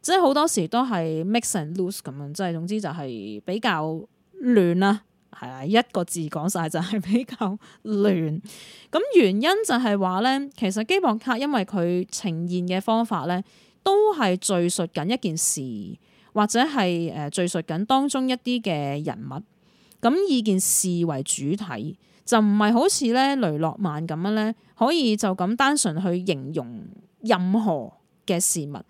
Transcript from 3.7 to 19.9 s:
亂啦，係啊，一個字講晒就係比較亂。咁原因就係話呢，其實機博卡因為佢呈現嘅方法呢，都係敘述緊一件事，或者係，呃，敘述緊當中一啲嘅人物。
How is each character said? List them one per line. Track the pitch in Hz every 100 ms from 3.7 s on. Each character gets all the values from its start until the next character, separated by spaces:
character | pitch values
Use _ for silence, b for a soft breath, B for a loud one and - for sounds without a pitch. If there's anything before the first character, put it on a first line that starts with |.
| 165 156 160 208 _ _ 381
亂 | 247 226 175 175
啦， | 196 208 - _ _
係 | - 123
啊， | 131
一 | 143 220 247
個 | -
字 | 175 170 151
講 | 160 165
晒 | 180 160
就 | 165
係 | 180 214
比 | 180 226
較 | 269 247 202 208 B B
亂。 | 214 208 208 180 156 160 B B B B B
咁 | 330 523 415
原 | 208
因 | 202
就 | 294 403 427
係 | 247 240 202
話 | 185 185
呢， | 247 269 277 -
其 | 196
實 | 196
機 | 220 381
博 | 339 220
卡 | 262 233
因 | 285
為 | 262
佢 | 185 202 170 180 190
呈 | - 202 165 175
現 | 180 180
嘅 | 185
方 | 196 226
法 | 233 180
呢， | 147 180 b b b b
都 | 381 403 427
係 | 339 214 185
敘 | - 180 175
述 | - 170
緊 | - 160
一 | 240
件 | 185 160
事， | - - 131 107 95 - b b b
或 | 214
者 | 208 226
係， | 294 277 185 170 165
呃， | - 147
敘 | - 180
述 | 175
緊 | 160 165 214
當 | 262 285
中 | 262 262
一 |
啲 | 247 247 247
嘅 | 214 151 143 143 156
人 | - 135
物。 | 135 - b b b b